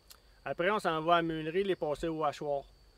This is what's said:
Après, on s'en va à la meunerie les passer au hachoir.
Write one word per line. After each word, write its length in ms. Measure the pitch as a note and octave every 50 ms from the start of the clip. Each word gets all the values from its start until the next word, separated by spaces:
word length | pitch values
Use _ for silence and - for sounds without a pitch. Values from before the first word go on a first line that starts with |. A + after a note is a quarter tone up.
| _ - - - _ - - - -
Après, 260 | C3+ C#3 - E3+ F#3+
on 100 | G#3+ G#3
s'en 220 | - F3+ D#3+ D#3+
va 120 | D#3 E3 F3
à 40 |
la 40 | E3+
meunerie 420 | E3 E3 D#3+ D#3+ D#3 D#3+ D#3+ F#3+ G3+
les 120 | G3 F3
passer 320 | - E3+ D3+ C#3+ - -
au 160 | E3 D#3+ D#3 D#3
hachoir. 400 | C#3+ C3+ - D#3 D3 C#3+ C#3 C#3 - - - - - _